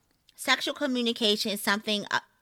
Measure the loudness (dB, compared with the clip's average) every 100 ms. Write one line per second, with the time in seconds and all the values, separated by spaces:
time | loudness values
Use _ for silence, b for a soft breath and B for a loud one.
0 | _ _ _ -6 0 0 0 -2 -2 0
1 | 0 2 2 2 0 -2 0 0 0 -2
2 | -2 -4 -4 _